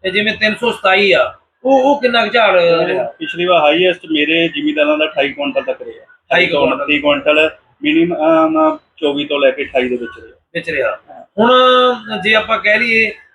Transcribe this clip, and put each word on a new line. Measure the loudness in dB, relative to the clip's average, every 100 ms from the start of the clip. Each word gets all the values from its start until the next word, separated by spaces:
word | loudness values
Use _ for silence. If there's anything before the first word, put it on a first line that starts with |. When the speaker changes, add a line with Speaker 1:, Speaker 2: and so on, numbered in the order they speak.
| -4
Speaker 1:
ਇਹ |
ਜਿਵੇਂ | -2 -4
ਤਿੰਨ | -2 -4 -2
ਸੌ | -4
ਸਤਾਈ | -2 0 2 2
ਆ, | 2 0 -6 _ _
ਉਹ, | 0 2
ਉਹ | 2 2
ਕਿੰਨਾ | 0 0 0
ਕੁ |
ਝਾੜ | 2 2 4
Speaker 2:
ਉਹ | 2 2 0
Speaker 1:
ਰਿਹਾ? | -2
Speaker 2:
ਪਿਛਲੀ | -6 -8 -12 -6 2
ਵਾਰ | 2
ਹਾਈਐਸਟ | 4 2 0 -2 -4
ਮੇਰੇ | -2 0 0 -2
ਜ਼ਿਮੀਂਦਾਰਾਂ | -2 -4 -2 0 0
ਦਾ | -2
ਅਠਾਈ | -2 -4
ਕੁਇੰਟਲ | -4 -4 -4
ਤੱਕ | -6 -10
ਰਿਹਾ। | -10
Speaker 1:
ਅਠਾਈ | -18 -20
Speaker 2:
ਅਠਾਈ | _ _ 0 0
ਤੋਂ | 0
Speaker 1:
ਕੁਇੰਟਲ। | 0 -2
Speaker 2:
ਉਨੱਤੀ | -2 -2
ਕੁਇੰਟਲ, | 0 0 0 2 0 -2 _ _
ਮਿਨੀਮਮ | -2 0 0 0 0 2 2 2 0 -2 _ _
ਚੌਵੀ | -4 -4 -4
ਤੋਂ | 0
ਲੈ | 0
ਕੇ | 0
ਅਠਾਈ | -4 -4 -2
ਦੇ | -6
ਵਿੱਚ | -8 -16
ਰਿਹਾ। | -20 -20 _
Speaker 1:
ਵਿੱਚ | -12 -8
ਰਿਹਾ। | -4 -4 -6 _
Speaker 2:
ਹਾਂ। | -20 -16 -2
Speaker 1:
ਹੁਣ | 2 4 4 4 2 0 -6 -6
ਜੇ | 0
ਆਪਾਂ | 0 0 -2
ਕਹਿ | 0 0
ਲਈਏ | 2 0 0 -4 _